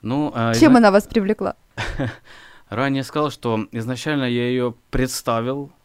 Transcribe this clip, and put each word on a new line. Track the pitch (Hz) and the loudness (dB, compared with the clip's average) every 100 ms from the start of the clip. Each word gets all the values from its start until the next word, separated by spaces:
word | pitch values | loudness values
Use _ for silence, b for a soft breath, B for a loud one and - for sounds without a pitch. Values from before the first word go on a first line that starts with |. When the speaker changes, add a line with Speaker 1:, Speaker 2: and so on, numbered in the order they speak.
Speaker 1:
Ну, | 110 135 294 120 | -4 -2 -2 -2
а, | 113 | -2
Speaker 2:
Чем | 113 302 | 4 6
Speaker 1:
изна- | 254 | 8
Speaker 2:
она | 220 | 8
вас | 196 - | 6 2
привлекла? | 226 196 214 196 - _ - | -2 0 -2 -4 -8 _ -10
Speaker 1:
<laughs> | - - 127 - _ - - - _ | -8 -6 -8 -10 _ -20 -20 -20 _
Ранее | 107 139 135 | -4 -2 -2
сказал, | 127 151 151 | -4 -4 -4
что | - 120 110 104 | -4 -4 -4 -4
изначально | 117 113 123 156 147 127 | -8 -8 -6 -4 -2 -2
я | 120 123 | -2 -2
её | 127 123 117 _ | -2 -4 -6 _
представил | 135 127 - - 113 120 139 143 _ | -2 -2 -4 -2 -2 -2 -6 -8 _